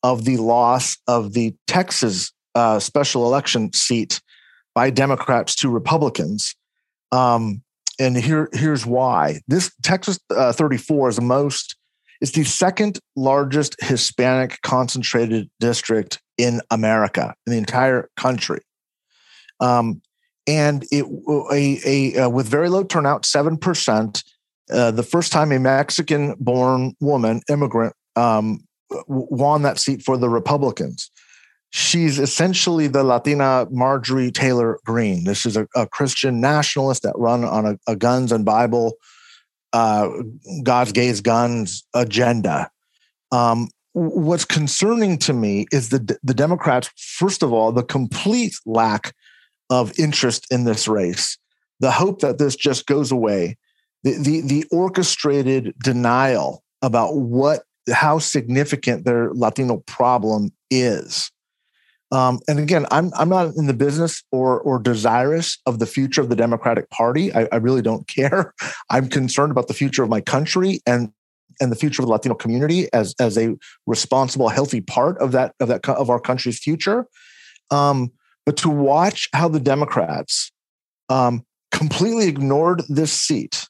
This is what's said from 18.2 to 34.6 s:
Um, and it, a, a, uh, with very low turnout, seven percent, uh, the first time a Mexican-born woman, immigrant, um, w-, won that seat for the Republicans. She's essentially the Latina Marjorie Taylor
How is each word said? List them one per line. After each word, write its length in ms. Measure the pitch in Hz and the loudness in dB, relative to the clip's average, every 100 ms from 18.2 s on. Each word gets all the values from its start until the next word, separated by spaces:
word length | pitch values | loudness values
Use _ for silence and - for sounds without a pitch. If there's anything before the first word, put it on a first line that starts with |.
| 131 123 - 76 _ _ _ _ _ _ _ - - _ | -2 -2 -4 -6 _ _ _ _ _ _ _ -20 -20 _
Um, 420 | 123 120 117 95 _ _ _ _ - | 2 2 0 -6 _ _ _ _ -2
and 360 | 151 147 143 - | 2 2 0 -2
it, 140 | 143 139 - - 147 - | -2 -2 -8 -2 -2 0
a, 280 | 143 143 139 - | 0 2 0 0
a, 380 | 139 135 - | 0 0 2
uh, 60 | 127 | 2
with 180 | 120 113 | 0 0
very 220 | 139 175 | 0 2
low 140 | 185 | 0
turnout, 420 | 190 175 143 139 - | 0 0 0 0 0
seven 320 | 147 147 160 | 0 0 0
percent, 680 | 185 170 - 107 110 - - _ _ _ _ | -2 -2 0 0 0 -6 -12 _ _ _ _
uh, 200 | - 120 | 0 2
the 120 | 110 | 0
first 280 | 120 170 170 | -2 -2 0
time 200 | 165 151 | 0 2
a 80 | 131 | 2
Mexican-born 1400 | 131 135 143 - 156 151 147 101 123 127 127 131 127 - | 2 2 0 -2 -2 0 -2 -2 -2 2 2 2 -2 -2
woman, 420 | 143 143 113 113 - | 0 2 0 -2 -2
immigrant, 460 | 147 139 113 113 - _ - | -2 0 0 -2 -4 _ 0
um, 500 | 120 110 107 95 _ _ _ | 2 2 0 -4 _ _ _
w-, 380 | - - 135 127 | -12 -6 -6 -4
won 320 | 131 143 151 | 0 2 2
that 160 | 143 - | 0 -2
seat 240 | - 135 | -2 -2
for 160 | - 131 | -2 0
the 120 | 120 | 2
Republicans. 840 | 117 95 143 139 - 71 - - _ _ _ _ _ _ | 0 0 0 0 -2 -8 -8 -16 _ _ _ _ _ _
She's 500 | - - 175 165 135 | -4 -2 2 2 0
essentially 680 | 135 - 175 180 - 165 147 | -2 0 0 2 0 2 2
the 160 | 135 | 2
Latina 640 | 135 123 147 147 135 131 120 | 4 2 2 0 2 2 0
Marjorie 600 | 127 127 135 117 131 127 | 0 0 0 -2 -2 -2
Taylor 480 | - 131 123 | 0 0 2